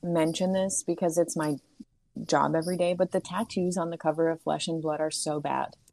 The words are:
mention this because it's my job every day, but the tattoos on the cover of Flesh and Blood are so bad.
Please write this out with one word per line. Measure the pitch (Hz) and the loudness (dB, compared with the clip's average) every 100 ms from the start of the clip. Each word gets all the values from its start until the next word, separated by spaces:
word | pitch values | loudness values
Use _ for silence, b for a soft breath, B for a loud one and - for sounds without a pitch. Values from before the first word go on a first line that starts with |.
mention | 175 170 160 160 185 | -2 2 2 2 2
this | 190 190 190 | 2 0 0
because | - 170 175 165 | -2 0 2 4
it's | 170 175 | 2 2
my | 151 143 - - - _ _ - - | -2 -2 -6 -20 -20 _ _ -12 0
job | 147 147 160 | 2 4 2
every | 165 180 | 0 0
day, | 175 | 0
but | 175 185 | 2 0
the | 190 | 0
tattoos | - 180 226 - 180 180 | -2 -4 -4 -2 -2 0
on | 170 | -4
the | 170 | -2
cover | 160 156 165 | -2 2 2
of | 160 | 0
Flesh | - 156 - | -2 -2 -2
and | 165 | -4
Blood | 156 151 | -2 -2
are | 156 | -2
so | - - 151 | -2 -4 -2
bad. | 147 135 - - _ | -2 -2 -4 -8 _